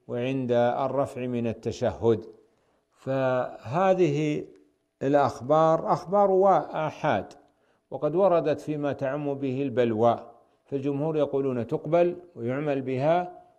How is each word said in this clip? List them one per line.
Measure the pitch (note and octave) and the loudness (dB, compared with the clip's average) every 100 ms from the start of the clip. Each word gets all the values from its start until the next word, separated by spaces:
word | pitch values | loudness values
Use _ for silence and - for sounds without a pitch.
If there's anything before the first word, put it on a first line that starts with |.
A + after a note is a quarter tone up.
| - | -10
وعند | A#2+ B2+ C3+ B2 | -6 -4 -2 0
الرفع | A#2+ A#2+ C3 C3+ C3 C3+ B2 B2+ | 2 2 0 -2 -2 -4 -4 -4
من | A#2+ A#2 | -2 -2
التشهد. | G#2+ A#2 - A#2 - A2+ G#2 - - _ _ _ _ _ | -4 -6 -2 -4 0 2 2 -2 -20 _ _ _ _ _
فهذه | _ C3 C3+ C3 B2+ B2 - A2 D#3+ F#3+ F#3 E3+ C#3+ D3+ D3 - - _ _ _ _ | _ -6 -2 0 0 -4 -8 -6 0 2 4 2 2 -2 -2 -8 -18 _ _ _ _
الأخبار | C3+ C#3+ C3 - B2 D#3 D#3+ D#3+ G#3+ | 2 4 2 0 0 4 4 2 0
أخبار | F3 E3 G3+ G3+ | -2 0 2 4
وا-، | F#3+ G3 E3 D3 E3+ D3+ | 4 6 4 0 -4 -6
آحاد، | - D#3 C3 - - _ _ _ _ _ | -2 0 0 -2 -16 _ _ _ _ _
وقد | C3+ D3+ E3+ | -6 -2 2
وردت | G3 E3+ D3+ C#3+ | 4 4 2 -2
فيما | - D3+ C#3+ | -4 -4 -4
تعم | C3+ C3+ D3 C#3+ | -4 -4 -4 -4
به | C#3 C#3 B2+ | -4 -4 -2
البلوى، | C#3 A#2 A#2+ G#2+ A#2 A2+ - - _ _ _ | -2 0 0 4 2 2 -4 -20 _ _ _
فالجمهور | C#3 C#3 C#3 D#3 D#3 | -6 -4 -2 -2 0
يقولون | C#3+ C#3 C#3 B2 A2+ | 0 0 -2 -2 -4
تقبل | D3+ D#3 E3+ F3 F3 - A#2 | -6 0 2 2 -2 -12 -8
ويعمل | A#2 C3+ D3+ C3+ | -4 -4 -2 -2
بها، | B2 C3 D3+ F3 F3+ - - | -2 -2 0 0 -2 -10 -20